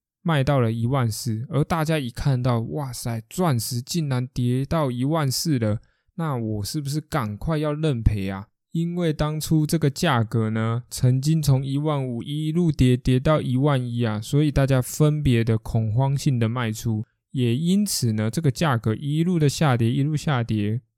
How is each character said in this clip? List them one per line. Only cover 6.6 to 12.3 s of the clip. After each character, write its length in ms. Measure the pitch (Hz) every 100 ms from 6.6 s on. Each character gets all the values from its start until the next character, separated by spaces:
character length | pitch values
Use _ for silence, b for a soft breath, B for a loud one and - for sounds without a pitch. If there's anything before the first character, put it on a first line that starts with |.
| 101
是 160 | 156
不 80 | 139
是 100 | 151
赶 380 | 147 147 107 104
快 220 | 160 156
要 160 | 151 147
认 260 | 160 120
赔 260 | 110 104 98
啊？ 200 | 95 98 _ _
因 240 | 165 170 180
为 180 | 170
当 260 | 147 151 156
初 280 | - 160 151
这 100 | 165
个 120 | 143
价 320 | - 170 120
格 260 | 110 117 110
呢， 340 | 110 113 117 -
曾 320 | - 127 131
经 180 | 143 160
从 240 | 143 131
一 140 | 135 139
万 260 | 151 143
五 200 | 131 117
一 280 | 143